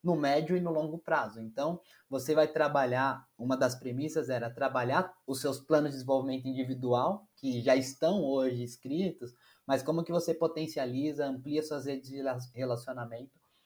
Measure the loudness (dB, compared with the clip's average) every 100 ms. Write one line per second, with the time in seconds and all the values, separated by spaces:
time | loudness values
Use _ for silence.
0 | 2 2 4 2 2 0 0 -2 -2 -6
1 | -2 -2 -2 -8 -10 -4 -4 -4 _ -20
2 | _ -6 2 4 4 4 4 4 4 2
3 | 0 -2 -10 _ -2 2 2 0 -6 -4
4 | -2 -2 -2 -2 -4 -2 0 0 2 2
5 | 0 -6 -8 -4 -2 -4 2 4 4 -2
6 | 0 0 2 -4 -4 -4 -4 -2 2 4
7 | 4 0 -6 _ -4 0 4 4 4 0
8 | 2 2 2 2 2 0 -6 -10 -6 -2
9 | -2 -4 -14 -16 _ _ -2 0 2 -2
10 | 0 0 0 0 0 0 -6 -4 -4 -2
11 | -2 -2 -2 -2 -2 -4 -2 -6 -4 -6
12 | -8 -6 -4 -4 -8 -6 -4 -4 -6 -8
13 | -8 -10 -14 _ _ _